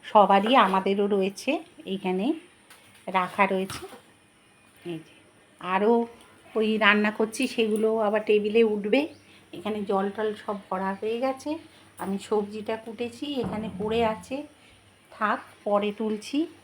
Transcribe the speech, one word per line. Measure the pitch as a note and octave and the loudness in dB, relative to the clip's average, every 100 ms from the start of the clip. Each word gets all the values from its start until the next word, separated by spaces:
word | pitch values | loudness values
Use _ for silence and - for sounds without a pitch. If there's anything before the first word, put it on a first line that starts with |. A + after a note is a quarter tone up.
সবারই | - A3 F#3+ G3 G#3+ C4 | 4 6 8 6 6 6
আমাদেরও | G3 F#3+ F#3+ G3 G3+ | 6 2 0 0 2
রয়েছে, | G3+ F#3+ G3 - E4 - - | 2 0 -4 -4 -4 -6 -18
এইখানে | - F#3+ F#3 F#3 A3 E4 - _ _ - - - - | -8 -4 -2 -2 0 -4 -8 _ _ -20 -20 -16 -4
রাখা | F#3 F3+ - F#3+ | -2 -2 0 0
রয়েছে। | F#3+ F#3+ - - - - _ _ _ _ _ _ _ | 0 -4 -8 -14 -18 -20 _ _ _ _ _ _ _
এই | F3 | -10
যে | D#3+ D#3 - _ _ _ _ | -10 -12 -20 _ _ _ _
আরও | F3 F#3+ G#3 A#3 A#3 - - - - | -2 2 4 4 2 -8 -20 -20 -8
ওই | A3 A3 A3 | -2 0 4
রান্না | G#3 G#3 G#3 | 6 6 2
করছি | G#3+ A3 - C4 | 0 -4 -2 -4
সেগুলো | - A3 G#3 A3 A3+ | 0 0 2 0 2
আবার | G#3 G#3+ | 0 0
টেবিলে | G#3+ G#3+ G#3 A3 | 2 2 4 4
উঠবে। | A3+ G#3 G#3 B3+ D4+ - - - _ | 4 2 2 2 0 -8 -20 -20 _
এখানে | D#3 G#3 G#3+ | -10 -6 -6
জল | G#3 G3 G3+ | -2 -2 -2
টল | G3+ G#3+ G#3+ - | -2 -6 -4 -8
সব | G3+ - | -10 -6
ভরা | F#3 F#3+ G3 | -4 -4 -4
হয়ে | A3 A#3 | -4 -2
গেছে, | C4 C4 D4 D#4+ - - - - | -4 -4 -6 -8 -10 -20 -20 -12
আমি | F#3+ G3 | -6 -6
সবজিটা | - G#3+ G3+ G#3+ G#3 A3 | -2 -2 -2 -8 -8 -8
কুটেছি | A#3 A3 A#3+ - D4 C#4 | -10 -10 -10 -8 -8 -6
এখানে | F#3+ G#3+ G#3+ F#3 | -6 -6 -8 -6
পড়ে | G#3+ A3+ | -4 0
আছে, | A3+ A3 - C4+ D4 _ - - _ _ _ | 0 -2 -8 -10 -10 _ -20 -20 _ _ _
থাক | - G#3+ B3+ - - | -6 -4 -4 -6 -12
পরে | - G3+ G#3 G#3 | -2 0 0 -4
তুলছি। | A3 G#3+ - C#4+ E4+ - | -4 -4 -4 -4 -4 -6